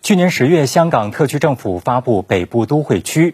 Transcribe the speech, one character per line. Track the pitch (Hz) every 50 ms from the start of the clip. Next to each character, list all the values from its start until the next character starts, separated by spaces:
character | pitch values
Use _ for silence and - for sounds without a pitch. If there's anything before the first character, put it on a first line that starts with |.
| -
去 | - 208
年 | 180 180 180
十 | 175 - 127
月， | 135 175 160 143
香 | 127 - 175 165 165
港 | 147 120 107 104
特 | - - 156
区 | 131 - 143
政 | 160 156 135
府 | - - 107 90 90
发 | - - 123 127
布 | 123 - 113 95
北 | 90 - 101 92 87
部 | - - 117 110
都 | - 143 151 143
会 | - 127 90
区 | - - - 156 165 175